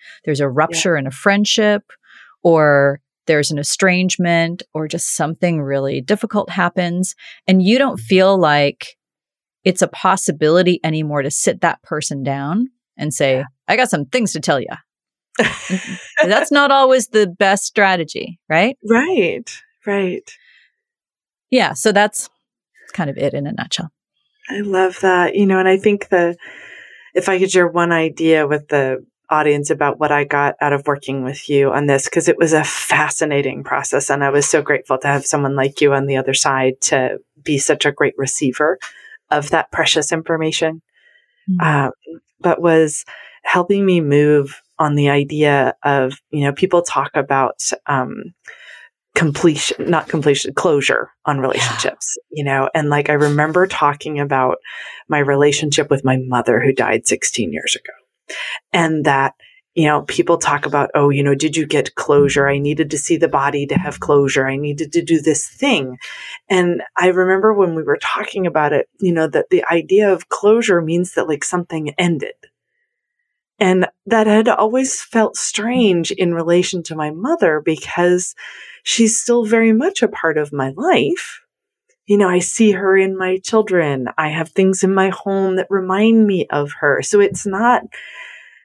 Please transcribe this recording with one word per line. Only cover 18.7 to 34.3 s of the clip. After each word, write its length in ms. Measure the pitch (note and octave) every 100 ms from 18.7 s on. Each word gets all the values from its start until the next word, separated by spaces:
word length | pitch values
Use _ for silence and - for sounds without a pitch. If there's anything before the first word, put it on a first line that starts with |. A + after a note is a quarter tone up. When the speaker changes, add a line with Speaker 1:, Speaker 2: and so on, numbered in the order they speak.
| -
Speaker 2:
Right, 680 | G#3+ A3+ D#4 F4+ F3 G2+ - - _ _ -
right. 420 | G3+ F#3+ - - - _ _ _ _ _ _ _ _ _ _ _
Speaker 1:
Yeah, 240 | B3+ F3
so 180 | - A3
that's 360 | G3+ G#3 - - _ _ _ _ _ -
kind 180 | - D3+
of 60 | C3+
it 160 | C#3
in 120 | C3+ C#3+
a 60 |
nutshell. 380 | - C3+ - E3+ - _ _ _ _ -
Speaker 2:
I 100 | G3+
love 400 | G#3 F#3 F#3 F3+
that. 340 | F#3+ F3+ F3
You 120 | - G3
know, 120 | F#3+
and 100 | F#3
I 80 | F#3+
think 320 | G#3 G3+ -
the, 280 | F3+ E3+ F3 - - - - - - -
if 140 | - F3+
I 100 | F#3+
could 120 | F#3+
share 180 | F#3 F3
one 240 | E3 E3+
idea 540 | E3 D#3+ - E3 D#3+ D3
with 220 | D3 D3
the 360 | D3 C3+ C3 - _ _
audience 380 | D#3 D3+ D3 C#3+
about 320 | C#3+ D3 -
what 100 | D3+
I 140 | D3
got 300 | C#3+ D3 C#3+ -
out 120 | D3
of 140 | C#3 C#3+
working 360 | C#3+ - C3+
with 280 | B2+ C#3+ -
you 200 | C#3+ C#3
on 160 | C#3 C#3+
this, 220 | C#3 -
'cause 200 | - E3
it 100 | D#3
was 160 | E3
a 100 | D#3
fascinating 1000 | D3 - - E3+ D3+ - D3+ C#3+ C3+ C#3
process. 460 | C#3+ C#3 C#3 C#3+ C#3+
And 160 | C#3+
I 60 | C#3+